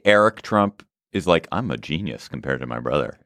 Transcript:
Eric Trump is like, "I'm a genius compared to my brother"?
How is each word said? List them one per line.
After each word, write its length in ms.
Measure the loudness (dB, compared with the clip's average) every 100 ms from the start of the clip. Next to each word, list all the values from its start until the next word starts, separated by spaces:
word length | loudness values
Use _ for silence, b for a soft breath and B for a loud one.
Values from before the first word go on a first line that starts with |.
| 4
Eric 380 | 6 4 0
Trump 420 | -2 2 2 -2 -20 _ _
is 160 | -4 2
like, 200 | 2 2
"I'm 200 | -6 -4
a 60 | -6
genius 500 | -6 -6 -6 -10 -12
compared 320 | -10 -6 -6
to 60 | -6
my 120 | -6
brother"? 380 | -2 0 -2 -8